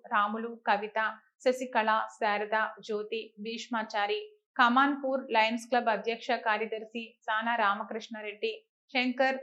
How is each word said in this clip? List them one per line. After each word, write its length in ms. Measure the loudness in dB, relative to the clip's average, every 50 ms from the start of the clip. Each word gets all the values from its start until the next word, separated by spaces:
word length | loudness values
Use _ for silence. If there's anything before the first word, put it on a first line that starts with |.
| -8 0 2
రాములు, 380 | 2 2 2 0 -4 -6 -6 -8 -6 0
కవిత, 320 | 2 2 2 0 -2 -2 -2 -2 -2 -4 -8 _ _ _ _ 2
శశికళ, 460 | 2 2 2 -2 0 0 2 4 4 2 2 0 -4 -4
శారద, 420 | -2 0 0 2 0 0 0 0 0 0 -2 -4 -12 -10
జ్యోతి, 340 | -6 -6 -6 -4 -6 -8 -8 -8 -10 _ -12 -10
భీష్మాచారి, 720 | -8 -8 -8 -8 -6 -4 -4 -4 -2 -2 -2 0 0 -2 -4 -4 -10 -18 _ _ _ 2 4
కమాన్పూర్ 640 | 4 6 6 6 4 4 2 0 -2 -2 -2 -2 -2 0 2
లయన్స్ 320 | 2 4 2 0 -4 -4 0
క్లబ్ 220 | 0 2 2 2 0
అధ్యక్ష 320 | 0 0 -4 -4 -4 -2 -2 -2 0 0
కార్యదర్శి 560 | 0 0 0 -2 -4 -6 -8 -10 -10 -10 -12 -12 -12 _ _ -6
సానా 280 | -4 -2 -2 0 0 0 2 4
రామకృష్ణారెడ్డి, 880 | 2 2 0 -4 -8 -8 -8 -8 -10 -12 -10 -10 -10 -8 -4 -4 -4 -4 -6 _ _ _ _ _ _ -2
శంకర్ 440 | 0 0 0 2 2 2 2 2 0